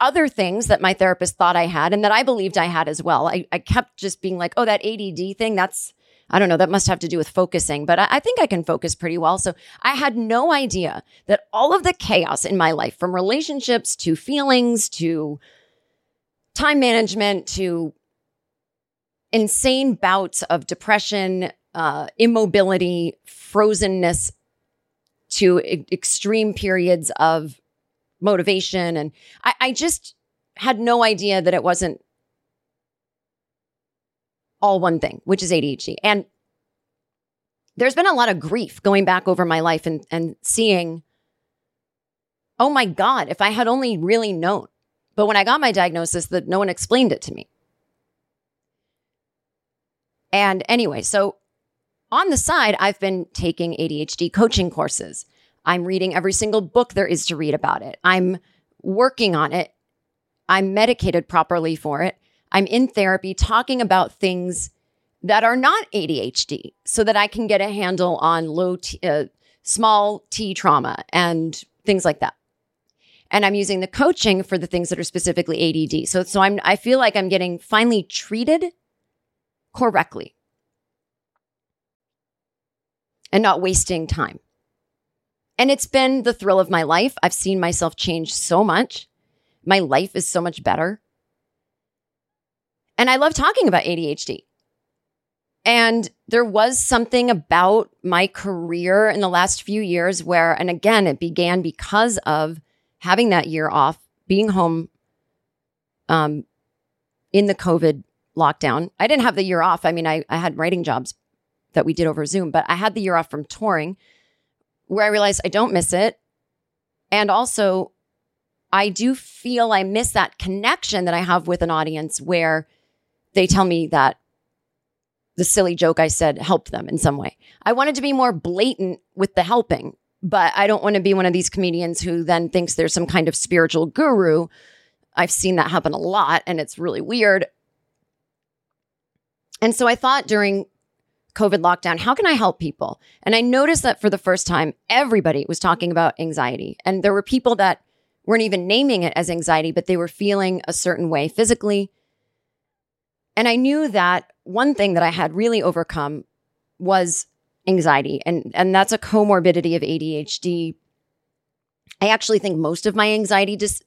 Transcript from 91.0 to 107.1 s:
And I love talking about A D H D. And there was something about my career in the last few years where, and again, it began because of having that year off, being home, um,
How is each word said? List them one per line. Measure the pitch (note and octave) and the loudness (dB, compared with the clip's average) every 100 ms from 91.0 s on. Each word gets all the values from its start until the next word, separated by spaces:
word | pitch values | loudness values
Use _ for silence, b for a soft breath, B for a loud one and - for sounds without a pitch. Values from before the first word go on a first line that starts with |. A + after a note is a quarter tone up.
| _ _ _ _ _ _ _ _ _ _ _ _ _ _ _ _ _ _ _ - | _ _ _ _ _ _ _ _ _ _ _ _ _ _ _ _ _ _ _ -2
And | B3 | 2
I | C4 | 4
love | D4+ | 2
talking | D#4 D#4 A#4+ E4 | 2 2 2 2
about | F3+ | 2
A | - E3+ | 0 -4
D | D#3 | -4
H | D#3 | -6
D. | - A2+ - _ _ _ _ _ _ _ _ _ _ _ | -8 -12 -14 _ _ _ _ _ _ _ _ _ _ _
And | - A#3+ A#3 A3+ F#3 - - | 2 4 4 2 -2 -10 -2
there | A3+ | 0
was | A#3 G3+ A#3 B3+ | 2 2 2 0
something | - A#3+ A#3 B3 A#3+ | 0 0 2 0 2
about | G3 - E3+ F#3 G#3+ - _ | 0 2 4 4 4 0 _
my | F3+ F3 G3 | -2 0 0
career | - G3+ F3+ E3 E3+ F3 G3 G#3+ | -4 -8 -8 -6 -4 2 4 4
in | F#3 | 2
the | F#3+ | 0
last | F3 F#3 - | 2 2 -2
few | - G#3 | -6 -4
years | G3+ F3 F3 F3+ | -2 0 0 -2
where, | E3 F3 E3 | 0 2 2
and | D#3+ F3+ | 0 -2
again, | F3 G#3 A3 F#3 | -2 2 4 2
it | C#3 | 0
began | E3+ F3 F3 F#3 | -4 -2 0 0
because | E3 - - G#3+ A#3 G#3 | -2 -8 -2 0 0 0
of | - D#3 D#3 E3 - _ _ _ | -2 -2 -2 -8 -20 _ _ _
having | F3+ F#3+ A#3 | 0 2 4
that | F3 D3+ | 2 2
year | D#3 D#3 | -2 -2
off, | D3 C#3 D#3+ _ _ - | 2 0 0 _ _ -2
being | F#3+ G#3+ | 0 2
home, | F#3+ E3+ E3 E3 _ _ _ _ _ _ _ _ _ _ _ - | 2 0 -2 -6 _ _ _ _ _ _ _ _ _ _ _ -4
um, | D#3+ D3+ D3+ - _ _ _ _ _ _ | -2 0 -4 -10 _ _ _ _ _ _